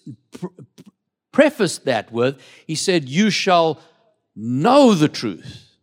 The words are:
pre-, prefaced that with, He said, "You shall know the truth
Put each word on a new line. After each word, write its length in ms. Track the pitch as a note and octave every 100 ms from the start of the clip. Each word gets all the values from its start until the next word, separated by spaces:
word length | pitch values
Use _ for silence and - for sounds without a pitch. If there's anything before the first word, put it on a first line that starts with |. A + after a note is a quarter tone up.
| - A#2 _
pre-, 160 | - F3 - C#3 _ - _ _ _ _
prefaced 540 | - D4 - F#3 -
that 260 | C#3+ A#2 -
with, 300 | A2+ B2+ C#3 - - -
He 80 |
said, 340 | D#3 - F3+ C3
"You 220 | D3 G#3+
shall 480 | E3 - F3 E3 D#3 _ _ _ _ _
know 600 | - A2 B2+ G3 C#4 C4
the 140 | F#3 D3+
truth 680 | - A#2 E2+ - - _ _